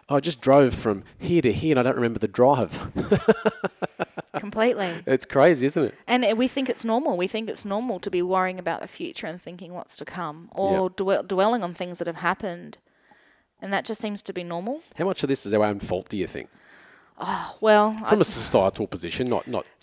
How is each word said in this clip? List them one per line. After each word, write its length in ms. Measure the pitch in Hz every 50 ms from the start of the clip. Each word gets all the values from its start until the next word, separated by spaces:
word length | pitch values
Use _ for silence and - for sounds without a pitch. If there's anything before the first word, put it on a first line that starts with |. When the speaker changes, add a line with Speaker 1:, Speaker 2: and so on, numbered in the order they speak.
| _
Speaker 1:
"I 140 | - 139 143
just 180 | 135 170 160 -
drove 340 | - 131 135 143 139 123 110
from 300 | - - 113 101 98 - - - -
here 220 | - - 175 170
to 100 | 147 120
here 200 | 104 - - 160 151
and 60 | 127
I 40 | 120
don't 120 | 127 -
remember 240 | - 120 117 117 107
the 100 | - 101
drive." 600 | - - 123 131 143 127 110 - - - - - -
<laughs> 1400 | - - - 208 160 - - 220 - - 220 - - - 190 - _ - - _ - - - _ - - _ -
Speaker 2:
Completely. 540 | - - 202 202 214 220 247 240 208 196 180 170 165 -
Speaker 1:
It's 200 | - 131 131 -
crazy, 400 | - - 139 139 175 170 131 123
isn't 180 | 139 - 170 147
it? 120 | 104 - - _
Speaker 2:
And, 160 | - 240 247 247
uh, 120 | 202 220
we 100 | 220 254
think 220 | 262 - 285 269 254
it's 160 | 233 - -
normal. 320 | 226 220 247 302 311 208
We 100 | 175 180
think 220 | 190 - 214 226 214
it's 160 | - - -
normal 340 | 202 196 214 247 254 208 175
to 100 | - 202
be 120 | 185 175
worrying 380 | 175 180 185 185 185 185 185 185
about 220 | 180 170 165 -
the 60 | -
future 400 | - - - 180 127 - - -
and 140 | 170 160 180
thinking 320 | - 165 180 175 190 165 180
what's 240 | 175 - - -
to 80 | - -
come, 440 | - - 185 170 156 151 160 170 - -
or 300 | - 196 196 190 190 185
Speaker 1:
Yeah. 60 | 180 180
Speaker 2:
dwell-, 280 | - 196 190 196 - -
dwelling 400 | 180 196 185 190 214 240 240 190
on 100 | 175 175
things 240 | - 185 180 175 165
that 80 | 170
have 100 | 170 165
happened. 600 | 165 175 170 190 - - 190 170 175 170 151 151 - _ _ _ _ _ _ _ _ _ _ _ _ _ _ _ _
And 120 | - 190 202
that 100 | 185 -
just 160 | - 220 -
seems 200 | - 214 208 202 -
to 100 | - 185
be 100 | 180 175
normal. 380 | 175 170 170 185 214 277 320 - - -
Speaker 1:
How 80 | - 165
much 160 | 196 185 - -
of 60 | 135
this 160 | 135 - -
is 80 | 101 104
our 100 | 104 107
own 160 | 104 104 101
fault, 300 | - - 90 92 95 -
do 80 | -
you 100 | 101 90
think? 220 | - - 71 57 - _ _ _ _ - - - - _ _ _ _ _ - -
Speaker 2:
Oh, 320 | 180 196 180 - - - -
well, 300 | - 220 214 208 208 220 220 220 220
Speaker 1:
From 100 | - - 214
Speaker 2:
I 20 |
Speaker 1:
a 20 | 170
societal 640 | - - - 113 - - 117 95 98 - - 107
position, 420 | - - 90 - 85 - - 127 123
not, 180 | 117 - -
not, 180 | 127 120 101 - - _ _